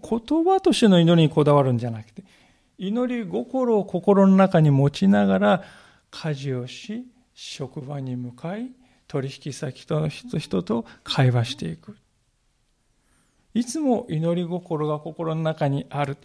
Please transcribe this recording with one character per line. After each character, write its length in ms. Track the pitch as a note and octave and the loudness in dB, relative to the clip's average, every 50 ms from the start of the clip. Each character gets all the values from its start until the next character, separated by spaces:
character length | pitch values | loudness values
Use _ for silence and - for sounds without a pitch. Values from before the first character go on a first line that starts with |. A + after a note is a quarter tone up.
| - | -8
言 400 | - A3 A#3 A3+ - D4 D#4+ E4 | -6 -6 -6 -4 -2 -2 0 2
葉 160 | F4+ F#4+ F#4+ | 2 2 2
と 140 | F#4+ F4+ B3+ | 2 2 2
し 80 | - | 4
て 80 | B3 G#3+ | 6 6
の 100 | F#3+ F3 | 6 6
祈 160 | E3+ E3 F3 | 6 6 6
り 140 | E3+ D#3+ D3 | 6 4 4
に 40 | - | 4
こ 120 | E3 D3 | 2 4
だ 80 | D3 C#3+ | 4 4
わ 100 | C#3+ C#3 | 4 4
る 80 | C3 | 2
ん 60 | B2 A#2+ | 0 -2
じ 100 | A#2+ A#2+ | -2 -6
ゃ 40 | |
な 120 | A2+ A2 G#2+ | -8 -10 -12
く 80 | _ | _
て、 140 | - - - _ _ _ _ _ _ _ _ _ _ - | -18 -20 -20 _ _ _ _ _ _ _ _ _ _ -10
祈 460 | F#3+ F#3+ G#3+ A#3+ B3 B3 B3 A#3+ A3+ | -8 -6 -4 -2 -2 -2 -4 -6 -6
り 20 | |
心 540 | F3 E3+ A3+ B3 - - C4 B3+ A#3+ A3+ G#3 | -6 -6 -6 -6 -4 -4 -2 0 0 0 0
を 60 | F#3+ | 0
心 420 | G3+ - F3+ - - G3+ F#3+ G3 F#3+ | -2 -6 -4 0 2 4 6 6 6
の 80 | F#3+ | 8
中 240 | F#3+ F#3+ F#3+ F#3+ E3+ | 6 6 6 6 4
に 100 | D#3 D3+ | 6 6
持 200 | C#3 C3+ C#3 C#3+ | 6 4 4 2
ち 180 | D3 - G3 G3 | 0 2 2 4
な 200 | G3+ G#3 G3+ G3 | 4 4 4 2
が 120 | G3 F#3+ | 2 2
ら、 240 | G3+ G#3 G3+ F3+ - - - - - _ _ _ _ _ | 4 2 2 0 -2 -8 -20 -20 -20 _ _ _ _ _
家 220 | - - - D#3+ D3 | -16 -10 -6 -6 -6
事 200 | C3+ C3+ C#3+ C3 | -6 -6 -6 -6
を 120 | B2 B2 B2 | -6 -8 -10
し、 380 | - - - - G#3 A#3 B3+ B3+ _ _ _ _ _ | -14 -16 -14 -12 -12 -12 -12 -16 _ _ _ _ _
職 460 | - - - - - D3 B2+ - D#3 | -20 -18 -16 -12 -12 -12 -12 -12 -14
場 220 | C3 B2+ D3 C#3+ | -12 -10 -10 -8
に 160 | C3 C3 B2+ B2 | -8 -8 -8 -8
向 160 | B2 B2 A#2+ | -10 -12 -12
か 240 | - - E3 F#3+ A3 | -12 -12 -10 -10 -10
い、 160 | A#3+ B3+ B3+ _ _ _ _ _ _ - | -10 -12 -14 _ _ _ _ _ _ -8
取 220 | - D3 B2+ C#3 C3+ - - | -6 -6 -6 -6 -10 -12 -14
引 80 | D#3 C3 | -12 -12
先 320 | - - C3+ B2+ - - | -10 -10 -12 -12 -12 -10
と 140 | - E3 D3+ | -6 -4 -4
の 100 | D#3 D#3 | -4 -4
人、 300 | - - - B3 - E3 | -6 -10 -12 -8 -8 -8
人 240 | - - - F#3 F3 | -6 -4 -4 -4 -4
と 200 | - G#3+ A#3 A3+ - - _ - | -2 -4 -6 -6 -8 -16 _ -12
会 260 | - - - C3+ B2+ | -6 0 2 2 2
話 220 | A#2+ B2 A#2 A#2 | 2 0 -2 -4
し 40 | - | -6
て 140 | - - E2 | -10 -10 -10
い 80 | D#2+ - | -10 -12
く。 180 | _ - G#3 _ _ _ _ _ _ _ _ _ _ _ _ _ _ _ _ _ _ _ _ _ _ _ _ _ _ _ _ _ _ _ - | _ -20 -20 _ _ _ _ _ _ _ _ _ _ _ _ _ _ _ _ _ _ _ _ _ _ _ _ _ _ _ _ _ _ _ -6
い 100 | A3 B3 | -6 -6
つ 160 | B3 - D#4+ | -4 -6 -4
も 280 | D#4 C4+ B3 - - - | -2 0 0 -2 -2 -4
祈 320 | E3 D#3 D#3+ E3+ F3 F3 | -6 -4 -2 -2 -2 -2
り 60 | F3+ E3 | -4 -4
心 400 | F3 F3+ F3 - E3+ D3 D3+ D3+ | -6 -8 -6 -6 -4 -4 -2 -4
が 120 | D3+ D3 | -4 -6
心 360 | D3 E3+ D#3 - E3+ D#3+ D#3+ | -8 -12 -10 -8 -6 -6 -4
の 60 | D#3+ | -4
中 280 | D#3+ D#3+ D#3 - D3+ C#3+ | -4 -4 -4 -2 -2 -2
に 160 | C#3 C#3 - - | -2 -2 -6 -6
あ 140 | - C#3+ C#3+ | -6 -6 -6
る。 140 | C3+ C#3 - _ | -6 -6 -12 _